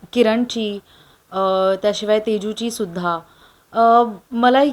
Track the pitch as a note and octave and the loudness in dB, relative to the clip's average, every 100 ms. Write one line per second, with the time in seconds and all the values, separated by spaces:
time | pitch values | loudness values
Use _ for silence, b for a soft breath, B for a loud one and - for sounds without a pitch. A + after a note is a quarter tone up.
0 | - B3 A3 A3+ B3 A#3 G#3+ G3+ b b | -6 0 0 0 -4 -4 -6 -8 b b
1 | b b _ F#3 F#3+ F#3+ F#3+ F#3+ G#3 G#3 | b b _ -4 -2 0 0 0 -2 -2
2 | G#3 G#3+ G#3+ G#3+ G3+ G#3+ A#3 A3 G3 F3 | 0 0 0 -4 -4 -6 -8 -6 -6 -4
3 | F3 E3+ E3 b b b b G#3 A#3 A#3 | -4 -4 -8 b b b b 2 4 6
4 | A#3 G3 - A#3 B3 B3+ C#4+ | 4 -2 -10 0 2 4 2